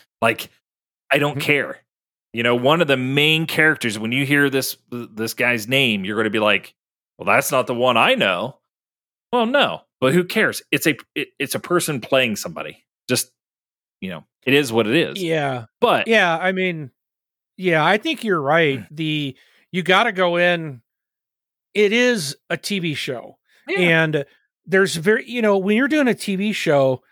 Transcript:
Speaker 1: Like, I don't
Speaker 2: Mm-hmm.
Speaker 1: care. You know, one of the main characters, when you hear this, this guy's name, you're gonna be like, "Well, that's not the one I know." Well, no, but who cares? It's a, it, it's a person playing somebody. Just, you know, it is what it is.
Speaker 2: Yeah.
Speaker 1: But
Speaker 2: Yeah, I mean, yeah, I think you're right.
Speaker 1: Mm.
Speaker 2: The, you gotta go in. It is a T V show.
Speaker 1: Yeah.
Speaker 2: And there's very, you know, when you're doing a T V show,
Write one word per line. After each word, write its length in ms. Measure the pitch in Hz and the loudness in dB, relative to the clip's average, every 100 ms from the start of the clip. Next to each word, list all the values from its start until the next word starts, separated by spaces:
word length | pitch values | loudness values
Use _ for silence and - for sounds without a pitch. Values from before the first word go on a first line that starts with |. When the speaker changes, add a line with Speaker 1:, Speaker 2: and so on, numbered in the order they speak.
| _ - | _ -2
Speaker 1:
Like, 280 | 113 113 - _ _ _ _ _ - | -2 -2 -6 _ _ _ _ _ -2
I 80 | 139 | 0
don't 140 | 143 139 | 0 -2
Speaker 2:
Mm-hmm. 20 | |
Speaker 1:
care. 380 | 143 143 117 - _ _ _ _ _ | -2 0 -2 -8 _ _ _ _ _
You 100 | 113 | -4
know, 120 | 117 123 | 0 2
one 260 | 123 160 | 4 2
of 60 | 156 | 2
the 100 | 135 | 0
main 480 | 127 139 151 160 160 | 0 2 2 2 0
characters, 540 | - 156 151 120 107 | 0 0 0 -4 -4
when 120 | 110 | -4
you 140 | 127 139 | -2 0
hear 240 | 143 143 | 2 2
this, 260 | 135 127 - - | 0 -4 -8 -12
this 440 | 120 117 107 110 - | -14 -12 -8 -6 -2
guy's 320 | 123 120 104 | -2 -2 0
name, 360 | 135 131 104 | 0 2 0
you're 140 | 95 107 | -2 -2
gonna 140 | 110 | -2
be 80 | 110 | 0
like, 340 | 107 101 - _ _ _ _ - | 2 0 -2 _ _ _ _ -10
"Well, 80 | 95 | 0
that's 240 | 110 - | 2 2
not 160 | 135 123 | 0 0
the 80 | 120 | 0
one 200 | 127 117 | 2 4
I 200 | 147 254 | 2 2
know." 420 | 113 87 113 - _ _ _ _ _ _ - | 2 0 -4 -8 _ _ _ _ _ _ -6
Well, 140 | 247 226 | -2 0
no, 380 | 285 196 82 _ - | 2 0 -2 _ -2
but 120 | 127 | 2
who 100 | 175 | 2
cares? 400 | 180 220 175 104 - | 0 0 0 -2 -4
It's 160 | 143 - | -2 0
a, 80 | 135 - - | -2 -6 -10
it, 140 | 139 - | -10 -8
it's 160 | 143 - | -6 -6
a 40 | |
person 420 | - 175 165 143 | -2 -2 -2 -6
playing 340 | - 135 127 104 | -2 0 0 -2
somebody. 460 | 98 78 78 - _ _ - | -8 -12 -14 -16 _ _ -4
Just, 240 | 123 - _ _ _ _ _ _ - | -4 -4 _ _ _ _ _ _ -14
you 80 | 95 | -12
know, 160 | 82 - _ - | -12 -16 _ 2
it 80 | 139 | 2
is 180 | 143 | 2
what 140 | 113 107 | 0 2
it 80 | 139 | 2
is. 260 | 156 175 | 0 -4
Speaker 2:
Yeah. 420 | 175 160 143 127 113 - | -4 -2 -4 -6 -10 -2
Speaker 1:
But 280 | 233 147 - | 2 2 2
Speaker 2:
Yeah, 280 | 220 185 165 | 2 2 0
I 140 | 185 | -2
mean, 380 | 190 185 165 139 _ _ _ _ _ _ - | -2 -2 -4 -10 _ _ _ _ _ _ -6
yeah, 280 | 185 160 151 | 0 2 4
I 120 | 208 | 2
think 260 | 320 294 | 0 -4
you're 180 | 226 175 | -2 0
right. 380 | 135 160 160 135 | 2 2 2 0
Speaker 1:
Mm. 80 | 98 | -6
Speaker 2:
The, 460 | 151 156 151 143 127 _ _ _ | -8 -4 -4 -4 -8 _ _ _
you 120 | 180 | -6
gotta 280 | 180 190 233 | 2 2 2
go 260 | 185 180 175 | 0 0 2
in. 440 | 175 175 160 127 _ _ _ _ _ _ _ _ _ 196 | 2 0 -4 -12 _ _ _ _ _ _ _ _ _ 0
It 160 | 208 | 2
is 420 | 226 247 240 143 - - | 4 2 0 -4 -10 -8
a 80 | 170 | -8
T 220 | - 202 | -4 -4
V 140 | 170 143 | -4 -4
show. 420 | - 123 104 - _ _ - | -6 -8 -10 -20 _ _ -6
Speaker 1:
Yeah. 120 | 381 | 0
Speaker 2:
And 460 | 175 165 160 151 139 _ _ _ - | 2 4 2 -2 -6 _ _ _ -2
there's 300 | 190 196 175 | 2 2 0
very, 320 | 160 226 269 | 0 0 -2
you 120 | 240 | -2
know, 160 | 214 196 | 0 2
when 200 | 190 214 | 2 2
you're 100 | 277 | 2
doing 200 | 302 262 | 2 2
a 60 | 214 | 0
T 200 | - 190 | -2 -4
V 160 | 208 | -2
show, 520 | 190 - 143 135 131 _ | -2 2 2 4 0 _